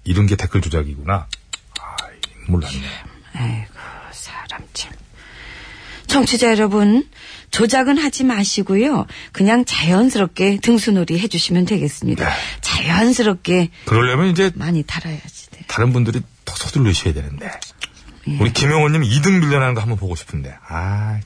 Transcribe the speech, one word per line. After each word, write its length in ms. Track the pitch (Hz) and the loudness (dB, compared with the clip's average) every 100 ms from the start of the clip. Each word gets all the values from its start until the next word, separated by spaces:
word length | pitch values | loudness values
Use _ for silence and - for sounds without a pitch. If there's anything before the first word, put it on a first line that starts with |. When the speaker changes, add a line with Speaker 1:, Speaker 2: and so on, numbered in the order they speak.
Speaker 1:
이런 220 | - 90 101 | -2 2 2
게 100 | 98 | 2
댓글 260 | 92 98 | 0 -2
조작이구나. 680 | 85 82 73 69 71 95 - - _ - - - | 0 -2 -4 -6 -4 -4 -6 -14 _ -18 -16 -16
아, 160 | - - - - - - - | -14 -14 -14 -14 -16 -8 -2
몰랐네. 340 | 90 69 67 67 - - - - | -2 -2 -6 -10 -12 -16 -20 -14
Speaker 2:
아이고, 400 | - 117 113 107 - - - - | -6 -4 -6 -8 -16 -18 -18 -18
사람 500 | - - - - - - | -18 -16 -14 -14 -16 -14
참. 180 | - - - - - - - - - - - - - - | -14 -14 -16 -20 -20 -20 -20 -18 -18 -18 -20 -20 -14 -2
청취자 420 | 277 240 240 233 | 2 2 2 2
여러분, 580 | 214 214 208 208 240 - - - - - | 4 2 4 4 4 2 -8 -20 -20 -6
조작은 480 | - 226 262 262 285 | 0 2 2 4 2
하지 240 | 285 - | 2 0
마시고요. 840 | 262 214 202 - 190 196 277 247 - - - | 0 2 0 0 0 2 2 0 -2 -10 -8
그냥 320 | - 196 240 | 2 4 4
자연스럽게 960 | 247 - 160 185 254 220 185 - 190 202 | 2 0 2 4 4 2 0 0 0 2
등수놀이 580 | 233 233 220 190 165 165 | 2 2 4 2 2 0
해주시면 460 | 220 170 - 180 180 | -2 -2 0 2 2
되겠습니다. 640 | 196 147 - - - - | 0 -2 -2 -4 -2 -2
Speaker 1:
네. 80 | - - - | -4 -6 -8
Speaker 2:
자연스럽게 1080 | - - 127 175 233 247 214 180 - 180 170 - - | -4 -2 0 4 4 4 2 0 0 2 0 -4 0
Speaker 1:
그러려면 420 | 110 123 127 185 | 2 4 4 2
이제 220 | 175 190 101 | 4 2 0
Speaker 2:
많이 260 | 160 165 | -2 -2
달아야지 680 | 143 165 165 151 - - - | -2 -6 -8 -10 -12 -20 -20
돼. 80 | - - | -20 -6
Speaker 1:
다른 260 | - 123 | 0 2
분들이 280 | 123 113 123 - _ - | 2 2 -2 -6 _ -12
더 100 | - | -10
서두르셔야 580 | - 151 113 85 85 | -2 2 2 2 0
되는데. 380 | 71 71 71 - - - - - - - - 147 | -2 -6 -10 -12 -14 -18 -16 -16 -16 -20 -12 -6
Speaker 2:
예. 100 | 143 | -2
Speaker 1:
우리 120 | 110 | 0
김영호님 500 | - 143 156 151 156 | 0 2 2 2 2
이 180 | 117 143 | 2 2
등 180 | 170 190 | 4 4
밀려나는 360 | 147 143 131 113 | 4 2 2 0
거 60 | |
한번 160 | 113 104 | -2 -2
보고 180 | 95 85 | -4 -6
싶은데. 400 | - 76 65 - - | -6 -8 -8 -14 -10
아, 520 | 82 95 104 107 107 | -6 -2 -2 -2 -4